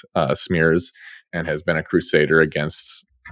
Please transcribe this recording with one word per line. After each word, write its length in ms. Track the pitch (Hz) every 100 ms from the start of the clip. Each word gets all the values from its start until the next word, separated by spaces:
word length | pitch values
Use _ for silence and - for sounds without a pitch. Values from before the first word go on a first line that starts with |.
| -
uh, 220 | 90 76 -
smears 560 | - 87 82 85 - - - - _
and 140 | 85 82
has 160 | 76
been 140 | 85 80
a 60 |
crusader 560 | 80 90 - 78 73 80
against, 640 | 80 76 76 - - - - _ -